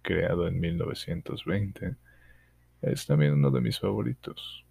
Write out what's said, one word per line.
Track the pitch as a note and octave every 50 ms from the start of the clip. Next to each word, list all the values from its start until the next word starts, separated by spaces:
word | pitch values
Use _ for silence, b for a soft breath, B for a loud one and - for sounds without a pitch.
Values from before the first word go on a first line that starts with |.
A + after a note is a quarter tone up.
creado | _ - F#2+ E2+ F2 E2+ F2 F2 E2+ E2+
en | F2 F2
mil | E2+ E2+ E2+ E2+
novecientos | E2 D#2+ C2 - - - E2+ E2+ - - B1+ - -
veinte, | - F2 G2+ G#2+ G2 G2 - - F#2 B2+ - b b b b b b b b b b b b b b _ _
es | - - B2+ - -
también | - C#2+ D2+ D2 D2 -
uno | C#2+ C#2+ C#2
de | C2+ B1+
mis | A#1+ A1+ - -
favoritos. | - G2 G2+ G#2+ G#2+ A#2+ B2+ - - - - - - - - - - _